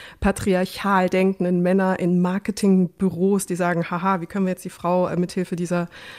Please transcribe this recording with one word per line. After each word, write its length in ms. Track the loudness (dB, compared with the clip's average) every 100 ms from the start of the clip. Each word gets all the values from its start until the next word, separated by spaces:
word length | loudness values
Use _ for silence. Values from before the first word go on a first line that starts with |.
| -18 -2
patriarchal 920 | -2 0 0 0 0 -4 0 2 2
denkenden 520 | 2 2 0 0 2
Männer 360 | 2 2 2 0
in 240 | 2 2
Marketingbüros, 1300 | 2 -2 -4 0 4 4 2 0 -2 0 2 2 0
die 80 | -2
sagen, 340 | 0 0 -2
„Haha, 320 | -2 0 0
wie 60 | -2
können 180 | -2 -2
wir 60 |
jetzt 140 | -2 -8
die 40 |
Frau, 380 | -6 0 0 0
äh, 80 | 0
mithilfe 400 | -2 -4 -4 -4
dieser, 340 | -2 -2 -4 -10 -20